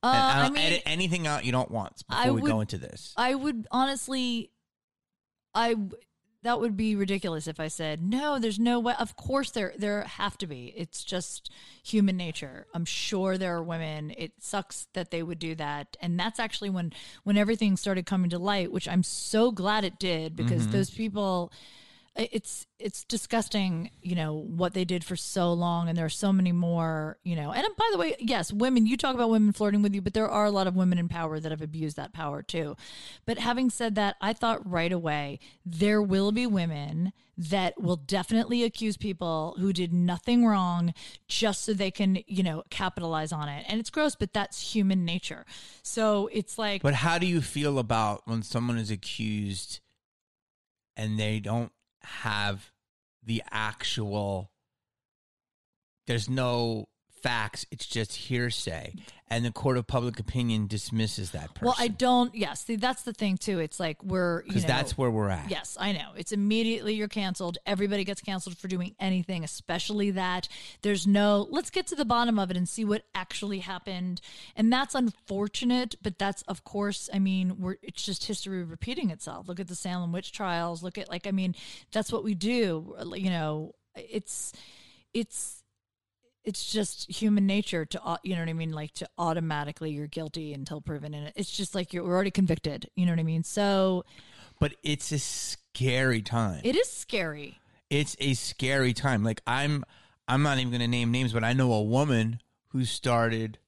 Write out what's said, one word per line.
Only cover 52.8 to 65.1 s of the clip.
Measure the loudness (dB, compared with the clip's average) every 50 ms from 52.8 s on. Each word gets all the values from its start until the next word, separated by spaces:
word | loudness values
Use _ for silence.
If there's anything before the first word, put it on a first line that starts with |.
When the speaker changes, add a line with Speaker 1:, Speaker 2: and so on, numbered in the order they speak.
| _ _ _ _ _ _ _ _ _
Speaker 2:
the | -2 -2 -2 -2 -4 -4
actual, | -2 -2 -2 -4 -4 -6 -4 -4 -2 -4 -2 -2 -2 -2 -2 -4 -4 -6 -10 _ _ _ _ _ _ _ _ _ _ _ _ _ _ _ _ _ _ _ _ _ _ _ _ _ _ _ _ _ _ _
there's | -2 -2 -2 0 -2
no | -2 0 0 0 2 2 0 0 -2 -4 -6 _ _ _ _ _ _ -6 -2
facts, | -2 0 0 -2 -4 -6 -10 -12 _ -12
it's | -12 -10
just | -6 -2 -2 -2 -4 -6
hearsay, | -12 -6 -4 -2 0 0 -2 -2 -4 -6 -6 -6 -8 -10 -10 -12 -14 -16 -18 -20 -20 _ _
and | -2 -2 0
the | -2
court | -4 0 0 2 2
of | 2 0 0
public | 0 0 0 0 -4 -4
opinion | -6 -4 -2 0 0 2 2 2 0 0
dismisses | -2 -4 -4 -2 0 0 0 0 -2 -4 -6 -6 -8
that | -10 -10 -10 -10 -2
Speaker 1:
Well, | 2 2 2
I | 2 0 -2
Speaker 2:
person? | 0 2
Speaker 1:
don't, | 4 6 6 6 6 4 0
yes, | -4 -4 -4 -4 -8 -6
see, | -4 -2
that's | 0 0 0 0 -2 -6
the | -10 -6
thing, | -2 0 0 0
too. | 0 0 0 0 0
It's | 0 -2 -4 -4
like, | -4 -4 -4 _ -6
we're, | -2 0 2 2 2 2 0 -2
you | 0 0
Speaker 2:
'Cause | 0 2
Speaker 1:
know, | 4
Speaker 2:
that's | 2 2 2 0 0
where | 2 2 2